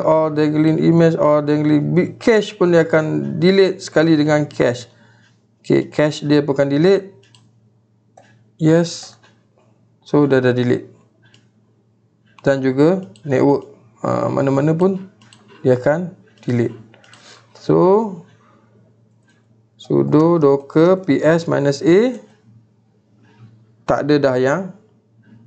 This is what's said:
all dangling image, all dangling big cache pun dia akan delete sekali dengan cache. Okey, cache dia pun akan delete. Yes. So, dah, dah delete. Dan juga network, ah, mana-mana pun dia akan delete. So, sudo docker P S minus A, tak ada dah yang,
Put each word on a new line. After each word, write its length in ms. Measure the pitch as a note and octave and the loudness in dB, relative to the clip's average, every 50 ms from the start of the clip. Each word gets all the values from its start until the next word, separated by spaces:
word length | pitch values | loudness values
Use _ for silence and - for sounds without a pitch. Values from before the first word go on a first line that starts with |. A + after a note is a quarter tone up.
| - | 2
all 240 | - D#3+ D#3 D#3 D#3 | 2 0 0 0 -2
dangling 480 | D3+ D3 D#3 D3+ D3+ D3+ D#3 D#3+ D#3+ D#3 | -2 -2 -2 0 0 0 0 0 0 0
image, 400 | D#3 E3 E3 E3 E3 E3 E3 D#3+ | 0 2 2 4 4 2 2 2
all 240 | D#3 D3 D3 D3+ D3 | 0 2 2 0 0
dangling 480 | C#3+ D3+ D3+ D3+ D3+ D3+ D3 D3 D3 | 0 -2 0 0 0 0 0 0 0
big 320 | D3+ F3 - - - - - | -2 -2 -2 -2 -6 -4 0
cache 320 | B3 A3+ G#3+ G3+ G#3 - | 0 0 0 0 -4 -4
pun 160 | - F#3 F3 | -2 0 2
dia 160 | E3+ E3 D#3+ | 2 2 2
akan 480 | E3 - D#3 D#3 D#3 D3+ D3 C#3+ C#3 C#3+ | 2 0 -2 -2 -2 -4 -6 -6 -6 -4
delete 480 | E3 D#3+ F3+ F#3+ G3 F#3+ F3+ - - - | 0 0 2 4 4 2 2 0 -6 -10
sekali 320 | - - D#3 D#3+ E3 D#3+ | -4 -2 0 2 2 2
dengan 320 | D3 D3 D3+ D3+ D3+ D3 | 2 2 2 0 0 -2
cache. 400 | - - - D3 B2+ A#2+ - - - _ _ _ _ _ _ _ _ _ _ _ _ _ _ | -4 -4 -2 -2 -2 -2 -4 -10 -18 _ _ _ _ _ _ _ _ _ _ _ _ _ _
Okey, 320 | - - C#3+ C#3 C3 - | -4 -2 0 0 -2 -2
cache 320 | - - D3+ D#3 D3 - D#3 | -4 -2 -2 -2 -2 -4 -2
dia 160 | C#3+ D3 D3 | 0 0 0
pun 160 | D3 D3+ C#3 | 0 0 -2
akan 160 | C#3+ C#3+ C#3 | -2 -2 0
delete. 400 | C#3 C#3+ E3 F#3+ G3 F#3+ - - - _ _ _ _ _ _ _ _ _ _ _ _ _ _ _ _ _ _ _ _ _ _ _ _ _ _ _ _ | 0 0 2 2 2 0 -2 -6 -18 _ _ _ _ _ _ _ _ _ _ _ _ _ _ _ _ _ _ _ _ _ _ _ _ _ _ _ _
Yes. 640 | - D#3+ D#3 D#3+ E3+ E3+ E3+ - - - - - _ _ _ _ _ _ _ _ _ _ _ _ _ _ _ _ _ _ | -2 0 2 2 2 0 -2 -6 -14 -18 -20 -20 _ _ _ _ _ _ _ _ _ _ _ _ _ _ _ _ _ _
So, 240 | - - D3 D3 | -2 0 0 2
dah, 160 | C#3 C3+ C3 B2+ | 2 2 2 2
dah 80 | B2+ | 2
delete. 400 | A#2+ B2 B2 B2 B2 - - - - _ _ _ _ _ _ _ _ _ _ _ _ _ _ _ _ _ _ _ _ _ _ _ _ _ _ _ _ _ - | 0 0 0 -2 -2 -4 -6 -12 -20 _ _ _ _ _ _ _ _ _ _ _ _ _ _ _ _ _ _ _ _ _ _ _ _ _ _ _ _ _ -2
Dan 160 | C#3+ C3+ C3+ | -2 -2 0
juga 480 | C3 C3 B2+ C3+ D3 D#3+ F#3 F#3+ F#3+ - - - - | 0 -2 0 2 2 2 2 0 -6 -12 -18 -14 -6
network, 480 | D3 C3 B2 B2+ C#3+ C#3 B2+ - - - _ _ _ _ _ - | -4 -2 0 2 2 0 0 -4 -8 -20 _ _ _ _ _ -6
ah, 240 | B2+ B2 A#2+ A#2 | -4 -4 -2 -4
mana-mana 480 | - B2+ C3 C#3 C3+ C3+ C#3 C#3+ D#3 D#3+ | -4 -2 -2 -2 -2 -2 -2 -2 -2 0
pun 320 | D#3+ F#3 F#3+ F#3+ F#3+ - - _ _ _ _ _ _ _ _ - - - | 0 0 -2 -2 -4 -10 -16 _ _ _ _ _ _ _ _ -14 -4 -2
dia 160 | C3 B2+ B2 | 0 0 0
akan 320 | - D3 D3 E3+ F#3 E3 - - _ _ _ _ - | 0 -2 -2 -2 -4 -10 -14 -18 _ _ _ _ -8
delete. 320 | - B2 A#2+ A#2 - - - - - - _ _ _ - - - - - - _ _ _ | -4 -2 -2 -2 -4 -6 -12 -20 -20 -20 _ _ _ -20 -20 -20 -20 -20 -20 _ _ _
So, 640 | - - - D#3 D#3+ E3+ F3+ G3 G#3+ A#3 G#3 F#3 E3 - _ _ _ _ _ _ _ _ _ _ _ _ _ _ _ _ _ _ _ _ _ _ _ _ _ _ _ _ _ _ - | -8 -4 0 0 2 2 2 2 0 0 -4 -10 -14 -20 _ _ _ _ _ _ _ _ _ _ _ _ _ _ _ _ _ _ _ _ _ _ _ _ _ _ _ _ _ _ -16
sudo 560 | - - D3+ C#3 C#3 C#3 C#3+ D3+ D#3+ E3+ F3 E3+ D3 | -8 -4 -2 -2 0 2 2 2 2 2 2 2 2
docker 560 | C#3 C#3 C#3 - - - D#3 D#3+ F3 F#3+ F#3 F#3 | 2 2 0 -2 -2 0 2 2 2 2 0 0
P 160 | - C3+ C3 C#3+ | -2 -2 0 2
S 240 | D3+ E3 E3+ E3 | 0 0 0 -2
minus 320 | - C#3 C#3 C#3+ C#3+ C#3 - | -2 -4 -2 -2 -2 -2 -2
A, 400 | - D#3+ F3 G3 A#3 C4 A#3+ G#3+ - - _ _ _ _ - _ _ _ _ _ _ _ _ _ _ _ _ _ _ _ _ _ - - _ _ _ _ _ _ _ | 0 2 2 4 2 0 -2 -8 -14 -20 _ _ _ _ -20 _ _ _ _ _ _ _ _ _ _ _ _ _ _ _ _ _ -20 -20 _ _ _ _ _ _ _
tak 160 | - C3+ A#2 C#3+ | -4 -4 -2 0
ada 120 | C#3+ D3 D3 | 0 0 2
dah 160 | C3+ C3+ B2+ | 2 0 0
yang, 400 | B2+ B2+ C3 C#3+ F3+ G3 F#3 - - _ _ _ _ _ _ _ _ _ _ - - _ | 0 0 0 -2 -2 -6 -10 -16 -20 _ _ _ _ _ _ _ _ _ _ -20 -20 _